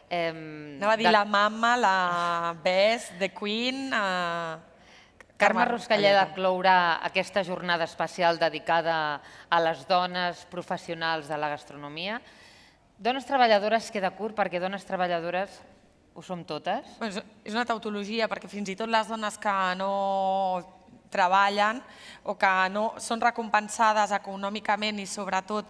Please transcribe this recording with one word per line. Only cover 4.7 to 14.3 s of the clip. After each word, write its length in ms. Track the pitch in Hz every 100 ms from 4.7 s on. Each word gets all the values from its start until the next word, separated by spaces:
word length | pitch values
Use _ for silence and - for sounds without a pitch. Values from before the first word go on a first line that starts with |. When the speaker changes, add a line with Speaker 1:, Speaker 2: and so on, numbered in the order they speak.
| _ - - _ _ - _
Speaker 1:
Carme 0 |
Speaker 2:
Carme 280 | 208 214 240
Speaker 1:
Ruscalleda 560 | 233 - 214 202 202 190
Speaker 2:
Ruscalleda. 100 | -
Speaker 1:
clourà 420 | 190 185 185 185 175 160 170
aquesta 380 | 190 180 180 180
jornada 400 | 180 175 175 160
especial 540 | - 165 - 170 170
dedicada 800 | 165 151 151 165 160 160 151 143 - - -
a 100 | 170
les 240 | 165 156 139
dones 560 | 180 180 180 180 165 -
professionals 800 | 180 175 175 - 165 165 160 143
de 80 | 151
la 100 | 151
gastronomia. 680 | 147 - 143 147 151 185 226 - - - - - _ _ _
Dones 260 | 202 269 247
treballadores 640 | 277 240 208 208 226 220
queda 200 | 214 185
curt 240 | - 214